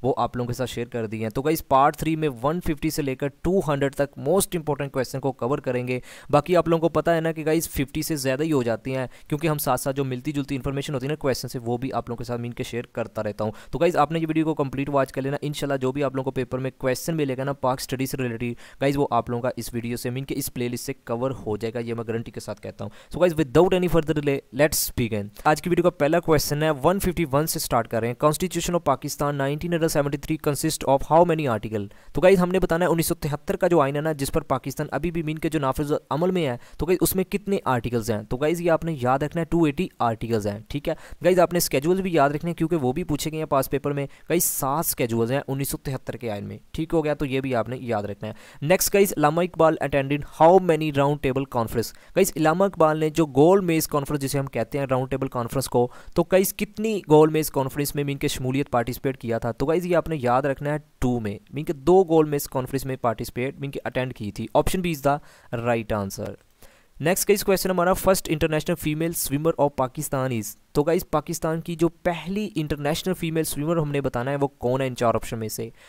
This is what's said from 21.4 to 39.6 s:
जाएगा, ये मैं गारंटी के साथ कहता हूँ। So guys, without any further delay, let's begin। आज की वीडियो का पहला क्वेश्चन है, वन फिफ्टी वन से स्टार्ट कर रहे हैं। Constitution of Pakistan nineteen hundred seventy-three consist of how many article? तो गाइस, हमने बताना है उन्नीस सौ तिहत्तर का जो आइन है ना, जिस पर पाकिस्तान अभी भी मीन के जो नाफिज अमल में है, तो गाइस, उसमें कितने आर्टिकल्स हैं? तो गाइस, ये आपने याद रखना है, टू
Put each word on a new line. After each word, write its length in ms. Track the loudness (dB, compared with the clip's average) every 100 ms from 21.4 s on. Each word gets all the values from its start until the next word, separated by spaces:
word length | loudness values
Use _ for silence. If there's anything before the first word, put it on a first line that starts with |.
| -6 -4
जाएगा, 220 | -4 -4
ये 140 | -6
मैं 140 | -6 -4
गारंटी 240 | -6 -6
के 80 | -10
साथ 160 | -10 -10
कहता 300 | -10 -10 -12
हूँ। 60 | -12 -12
So 80 | 2
guys, 140 | 2 4
without 340 | 2 4 4
any 160 | 4 2
further 260 | 2 2 -2
delay, 200 | 0 -2 -4 0
let's 360 | 2 2 -4 -2
begin। 300 | -2 -2 -6 -2 2
आज 140 | 2
की 80 | 2
वीडियो 140 | 2
का 60 | 2
पहला 300 | 2 2 2
क्वेश्चन 440 | 4 2 2 0
है, 80 | 0
वन 280 | 2 2 2
फिफ्टी 260 | 0 -2 0
वन 200 | 0 0
से 140 | -4
स्टार्ट 280 | 0 0 0
कर 140 | -2
रहे 100 | -2
हैं। 60 | 2
Constitution 600 | 2 2 -2 -2 0 0
of 60 | 0
Pakistan 500 | 0 -2 -2 -2 0
nineteen 320 | -2 -2 -2
hundred 200 | 0 2 2
seventy-three 420 | 0 -2 -4 -2 -2
consist 380 | 0 -2 -2 0
of 180 | 0 4
how 100 | 6 6
many 160 | 4 0 -2
article? 300 | -2 -4 -6 -12 -6 4
तो 60 |
गाइस, 180 | 6 6
हमने 200 | 4 2
बताना 260 | 2 2 2
है 60 |
उन्नीस 160 | 2 0
सौ 80 | -2
तिहत्तर 400 | -4 -6 -6 0
का 120 | 4
जो 120 | 4
आइन 160 | 4 2
है 60 |
ना, 120 | -2
जिस 160 | -2 -2
पर 120 | -2
पाकिस्तान 460 | 0 -4 -2 -6 -4
अभी 180 | -2 -4
भी 120 | -4
मीन 140 | -4 -4
के 120 | -2
जो 100 | 0
नाफिज 320 | 0 -2 0 -2 -2
अमल 200 | 0 0
में 120 | 2
है, 160 | 0 -4 -8 -8
तो 60 | 0
गाइस, 140 | 2
उसमें 240 | 2 0 -2
कितने 360 | -4 -2 -2 0
आर्टिकल्स 420 | 0 0 -2 -2
हैं? 160 | -4 -2
तो 120 | -2
गाइस, 240 | 0 0
ये 80 | 2
आपने 220 | 0 0
याद 300 | -2 0 0
रखना 180 | 0 -2
है, 40 | -2
टू 200 | 2